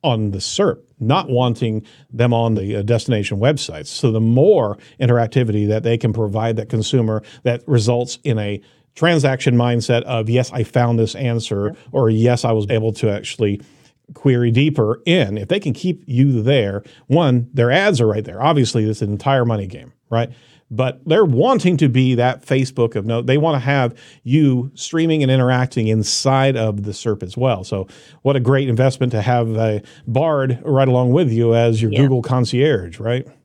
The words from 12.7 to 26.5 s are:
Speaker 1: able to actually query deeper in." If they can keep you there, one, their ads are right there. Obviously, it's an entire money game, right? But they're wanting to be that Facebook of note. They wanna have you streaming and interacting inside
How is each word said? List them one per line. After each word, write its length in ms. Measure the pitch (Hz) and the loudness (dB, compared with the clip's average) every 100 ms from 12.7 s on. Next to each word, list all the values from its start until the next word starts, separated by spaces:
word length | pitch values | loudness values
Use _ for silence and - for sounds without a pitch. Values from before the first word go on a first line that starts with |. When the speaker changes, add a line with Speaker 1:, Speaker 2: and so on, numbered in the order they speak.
Speaker 1:
able 220 | 110 110 | -2 -2
to 160 | 104 110 | -2 -4
actually 500 | 101 - - 107 101 - _ _ _ _ | -4 -8 -4 -2 -2 -10 _ _ _ _
query 380 | 139 139 123 120 | -2 0 2 2
deeper 480 | 113 151 143 107 - - | 2 2 2 0 -2 0
in." 300 | 175 104 104 | 0 0 -4
If 100 | 98 | -4
they 100 | 196 | -4
can 140 | 156 | -4
keep 320 | 117 185 170 - | -4 -4 -6 -4
you 340 | 123 139 123 | 2 2 2
there, 440 | 110 139 101 98 - - _ | 2 0 0 -4 -10 -20 _
one, 400 | 147 156 123 120 | 2 2 0 -2
their 200 | 131 120 | 0 2
ads 280 | 151 202 147 | 2 2 2
are 60 | 113 | 0
right 180 | 104 | 0
there. 160 | 104 95 | -6 -2
Obviously, 480 | 139 151 117 120 107 | 0 2 2 0 -2
it's 140 | 107 | -2
an 80 | 101 | -4
entire 340 | 104 139 135 | -4 0 0
money 220 | 117 110 95 | 0 -2 -6
game, 260 | - - _ _ | -14 -20 _ _
right? 220 | 113 117 - _ _ _ | -4 -4 -8 _ _ _
But 300 | 110 127 120 - | -4 -4 -4 0
they're 180 | 170 | 2
wanting 520 | 190 123 214 254 180 165 | 4 2 2 2 2 2
to 120 | 147 | 2
be 280 | 127 127 120 | 2 2 2
that 280 | 123 117 | 0 -2
Facebook 520 | - 135 131 - 117 110 | -2 -2 -2 -2 -2 -2
of 100 | 104 | -4
note. 200 | 117 123 | -4 0
They 120 | 139 | 0
wanna 220 | 160 143 | 2 0
have 340 | 123 143 123 - - - | 0 0 0 -4 -20 -16
you 480 | 120 147 147 127 123 | -2 2 4 2 -4
streaming 480 | - - 160 165 156 | -10 -6 -2 0 0
and 80 | 135 | 2
interacting 560 | 131 127 127 127 - 110 | 2 2 0 -2 -2 0
inside 680 | 110 104 - 135 135 135 | 0 -2 -2 0 2 0